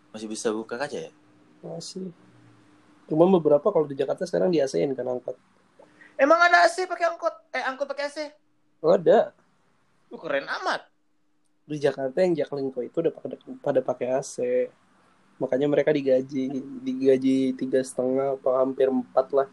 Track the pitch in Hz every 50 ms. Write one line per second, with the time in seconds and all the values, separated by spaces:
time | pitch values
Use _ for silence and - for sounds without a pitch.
0 | _ _ - 110 110 107 110 107 - 117 107 110 110 - 120 120 143 143 127 90
1 | 80 76 _ _ _ _ _ _ _ _ _ _ - 165 165 170 165 - - 190
2 | 185 185 165 _ _ _ _ _ _ _ _ _ _ _ _ _ _ _ _ _
3 | _ - 156 151 175 185 190 180 151 147 147 147 - 214 165 165 151 143 139 135
4 | 139 135 160 - 185 185 - 175 185 185 175 151 139 - - 165 165 143 131 127
5 | 123 127 127 123 - - 127 _ _ _ _ _ _ _ _ _ - _ _ _
6 | - - _ - 269 285 330 339 349 349 349 349 349 339 339 370 370 359 349 339
7 | 349 339 339 339 339 330 320 - _ _ - 262 247 254 262 262 285 277 277 277
8 | 285 285 285 311 302 285 - _ _ _ _ _ _ _ _ _ - - 185 196
9 | 160 151 190 233 - - _ _ _ _ _ _ _ _ _ _ _ _ _ _
10 | _ _ 339 - - 320 277 139 277 311 - - - 370 - - - _ _ _
11 | _ _ _ _ _ _ _ _ _ _ _ _ _ - 151 147 139 143 131 -
12 | 135 131 131 180 185 180 170 143 139 - 147 139 135 135 131 127 120 - _ 165
13 | 160 156 - - - 131 - - _ - 127 - - 143 135 131 127 - 127 -
14 | 127 123 131 135 139 - - - 127 123 123 127 123 - _ _ _ _ _ _
15 | _ _ _ _ _ _ _ _ - - 127 127 147 147 147 147 143 156 151 147
16 | 139 131 131 131 135 135 143 135 131 131 143 131 127 139 139 123 131 131 127 131
17 | 131 135 135 131 131 131 131 135 131 131 131 131 135 131 131 131 131 - - -
18 | 123 127 131 135 135 139 135 135 - 135 127 135 131 135 131 131 135 131 131 127
19 | 120 - - 127 127 - 143 139 139 -